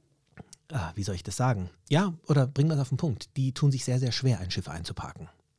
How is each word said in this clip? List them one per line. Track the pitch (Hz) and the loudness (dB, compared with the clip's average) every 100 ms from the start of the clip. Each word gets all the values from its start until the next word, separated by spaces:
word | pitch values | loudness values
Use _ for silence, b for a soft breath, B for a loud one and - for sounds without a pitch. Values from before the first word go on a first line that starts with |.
| _ _ _ - - - _ | _ _ _ -20 -20 -20 _
ah, | 143 82 92 | -6 -4 -4
wie | |
soll | 90 90 | -6 -6
ich | |
das | - - | -6 -2
sagen? | 127 104 90 - - | 0 0 -4 -10 0
Ja, | 147 202 165 - | 2 2 -2 2
oder | 143 127 | 2 4
bringen | 139 156 | 2 2
wir | 147 | 2
es | |
auf | 135 | 0
den | 127 | 0
Punkt. | 165 98 - - | 0 -2 -6 -2
Die | 131 | -2
tun | - 143 | 4 2
sich | 131 - | 4 2
sehr, | 127 | 2
sehr | 127 | 2
schwer, | - 127 110 | 2 2 2
ein | 92 | 0
Schiff | - - | -4 -4
einzuparken. | 82 85 - - - 80 - _ | -8 -8 -8 -8 -10 -16 -18 _